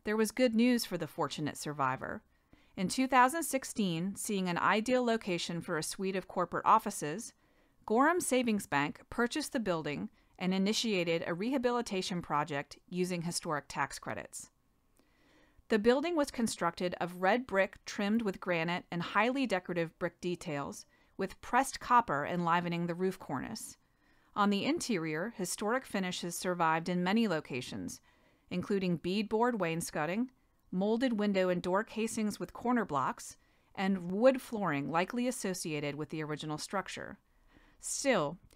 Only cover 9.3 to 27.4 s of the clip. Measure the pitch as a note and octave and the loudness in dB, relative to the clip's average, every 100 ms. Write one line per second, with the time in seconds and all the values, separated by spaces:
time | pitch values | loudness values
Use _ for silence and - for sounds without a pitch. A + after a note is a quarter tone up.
9.3 | D#4 - C#4 G3+ E3 D3+ D3 G#3 - _ | -2 -4 -2 0 -2 -2 -6 -8 -12 _
10.3 | - F3+ F#3+ F#3+ A3 A#3 F#3+ E3+ E3 - | -6 -2 2 2 2 0 0 2 0 0
11.3 | E3+ A3 C4+ A#3+ A#3+ A#3 F#3+ F#3 F3 E3 | -2 -2 0 0 0 -2 -4 -2 -6 -2
12.3 | D3 D3+ C#3+ - - _ F3+ F3+ F3 E3 | -2 -2 -4 -8 -14 _ -4 -2 -2 -4
13.3 | E3 F3 D3+ - - C#3 - - - - | -6 -4 -4 -4 -4 -4 -4 -8 -10 -10
14.3 | - - _ _ _ _ _ _ _ _ | -14 -16 _ _ _ _ _ _ _ _
15.3 | _ _ - _ A3 A3 C4 E4 E4+ C#4+ | _ _ -20 _ 4 6 4 2 2 0
16.3 | - A3+ - E3+ - F3+ - F3 F3+ F#3 | 0 -2 0 -2 0 -4 -2 -6 2 4
17.3 | A#3+ C4 F#3+ F#3+ - - - G3+ A3+ A3 | 4 2 2 2 0 -10 -2 2 2 0
18.3 | F#3 - E3+ E3 F3 - E3+ E3+ G3+ A3+ | -2 0 0 0 -2 -4 -4 0 2 2
19.3 | C4+ B3+ F#3 - F#3 E3 - F3 - F3+ | 2 0 0 0 -2 -2 -2 -6 -4 -4
20.3 | E3+ F3+ C#3+ D3 G#3+ - _ _ - F#3+ | -4 -4 -6 -6 -10 -16 _ _ -6 -6
21.3 | - - B3 C4+ - - B3 A3 C#3+ D3 | -6 0 2 2 -4 4 4 6 0 0
22.3 | F3 E3+ E3+ F3 E3+ F3 E3+ F#3+ F#3+ - | 0 2 2 2 -2 -2 0 -2 -2 -6
23.3 | - - A3 - - _ _ _ _ _ | -4 -4 -10 -12 -16 _ _ _ _ _
24.3 | - G3+ G3+ - E4+ - F#3+ D#3+ D3+ G#3 | 0 2 2 0 -2 0 -2 0 -2 -4
25.3 | - F3+ - G#3 B3+ C4 G3+ F#3 F3+ F3 | -4 -6 -2 -2 -2 -2 -4 -2 -4 -6
26.3 | - F#3 F3 D#3+ D#3+ E3+ F3+ F3+ A3 A3+ | -4 -4 2 2 2 0 0 2 2 2
27.3 | D#3+ | 0